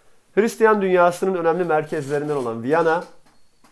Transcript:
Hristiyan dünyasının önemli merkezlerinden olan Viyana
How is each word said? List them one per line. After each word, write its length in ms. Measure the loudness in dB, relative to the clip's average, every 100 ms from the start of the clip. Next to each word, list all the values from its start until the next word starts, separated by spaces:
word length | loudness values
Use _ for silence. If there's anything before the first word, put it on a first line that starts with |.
| _ _ _
Hristiyan 480 | -2 0 2 2 2
dünyasının 520 | 2 4 2 2 -4
önemli 300 | -2 0 0
merkezlerinden 720 | 0 0 -2 -6 -4 -4 -4 -4
olan 260 | -4 -6
Viyana 420 | -2 0 2 0 -4 -20 _ _ -20 _ _